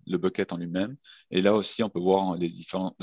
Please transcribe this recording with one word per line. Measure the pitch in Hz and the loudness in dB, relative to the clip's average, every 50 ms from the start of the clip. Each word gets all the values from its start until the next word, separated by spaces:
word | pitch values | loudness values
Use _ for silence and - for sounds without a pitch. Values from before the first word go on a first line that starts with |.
| - | -8
le | 90 90 | -4 -2
bucket | 87 90 92 - - 98 - | 0 0 0 0 0 -4 -4
en | 90 87 | -4 -6
lui-même. | 85 85 85 92 98 120 139 - _ - - - _ - | -6 -4 -2 -2 -2 -2 -6 -12 _ -20 -20 -20 _ -2
Et | - 92 | 0 2
là | 95 101 107 | 4 4 4
aussi, | 107 98 - - - | 4 2 0 -2 -4
on | 113 101 | -4 -4
peut | - 87 | -2 0
voir | 90 95 95 98 98 92 85 | 2 4 4 4 4 2 -2
les | 87 87 82 | -2 -2 -4
différents | - - 82 - - 92 92 90 - - | -4 -8 -12 -8 -6 -4 -4 -6 -6 -2